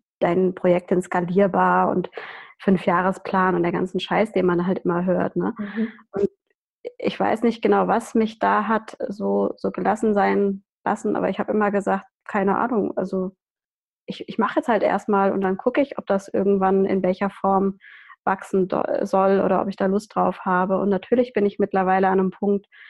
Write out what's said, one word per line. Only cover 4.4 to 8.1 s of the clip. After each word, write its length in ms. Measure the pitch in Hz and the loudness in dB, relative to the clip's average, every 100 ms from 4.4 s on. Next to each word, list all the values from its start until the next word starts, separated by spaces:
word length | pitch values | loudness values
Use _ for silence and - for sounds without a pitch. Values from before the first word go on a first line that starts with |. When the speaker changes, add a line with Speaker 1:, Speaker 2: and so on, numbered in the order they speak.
| 185 | 2
Speaker 1:
man 200 | 175 180 | 2 0
halt 120 | 185 | -2
immer 260 | 180 175 180 | -2 -2 0
hört, 300 | 180 175 180 | 0 0 -2
ne? 180 | 180 226 | -4 -4
Speaker 2:
Mhm. 340 | 202 208 226 - - | -8 -4 -6 -6 -12
Speaker 1:
Und 160 | 202 202 _ _ _ _ _ - - | -4 -4 _ _ _ _ _ -16 -6
ich 220 | 196 - | -6 -2
weiß 240 | 202 226 | -2 0
nicht 180 | 233 226 | -2 0
genau, 260 | 220 202 185 | 0 2 2
was 280 | 196 - | -2 0